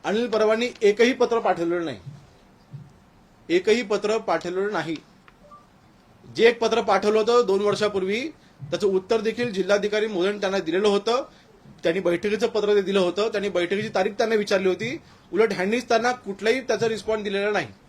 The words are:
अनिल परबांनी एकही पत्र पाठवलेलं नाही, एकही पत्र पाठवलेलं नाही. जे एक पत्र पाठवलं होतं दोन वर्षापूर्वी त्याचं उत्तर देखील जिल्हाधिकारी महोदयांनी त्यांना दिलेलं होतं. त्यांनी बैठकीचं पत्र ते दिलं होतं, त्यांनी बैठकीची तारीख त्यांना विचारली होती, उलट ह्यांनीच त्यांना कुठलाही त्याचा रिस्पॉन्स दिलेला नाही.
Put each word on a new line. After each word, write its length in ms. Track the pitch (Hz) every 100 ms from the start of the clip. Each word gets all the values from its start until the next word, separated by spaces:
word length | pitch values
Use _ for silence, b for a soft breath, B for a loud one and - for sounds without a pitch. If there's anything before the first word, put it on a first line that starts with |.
अनिल 240 | 156 208 240
परबांनी 400 | 214 214 220 240 -
एकही 320 | 208 208 240
पत्र 260 | 262 240 226
पाठवलेलं 460 | 208 185 170 175 165
नाही, 140 | 110 113 - - - - _ _ - - - _ _ _ _ -
एकही 320 | 170 190 226
पत्र 360 | 214 202 202 220
पाठवलेलं 540 | 202 165 175 180 202
नाही. 240 | 196 156 160 - - - _ - - _ _ _ _ _ _ - 120
जे 120 | 220
एक 140 | 233
पत्र 200 | 226 226
पाठवलं 380 | 208 190 208 214
होतं 240 | 214 240 214
दोन 140 | 196
वर्षापूर्वी 680 | 208 202 214 202 190 214 302 - b b
त्याचं 260 | - 175 208
उत्तर 340 | 190 185 226
देखील 320 | 214 220 240
जिल्हाधिकारी 540 | 190 180 202 202 214 220
महोदयांनी 320 | 196 185 208
त्यांना 200 | 196 190
दिलेलं 280 | 160 175 208
होतं. 380 | 202 202 247 285 B B - - -
त्यांनी 180 | 170 175
बैठकीचं 460 | 180 170 208 208 233
पत्र 280 | 220 208 208
ते 60 |
दिलं 180 | 190 196
होतं, 280 | 180 180 220
त्यांनी 220 | 208 196
बैठकीची 400 | 180 175 196 220 214
तारीख 160 | 190
त्यांना 240 | 202 226 220
विचारली 320 | 202 196 190
होती, 300 | 180 226 330 B B B
उलट 180 | 175 226
ह्यांनीच 360 | 180 185 233 240
त्यांना 240 | 226 240
कुठलाही 500 | 247 202 190 202 262
त्याचा 260 | - 214 226
रिस्पॉन्स 360 | 220 196 220
दिलेला 280 | 208 196 202
नाही. 160 | 208 127 95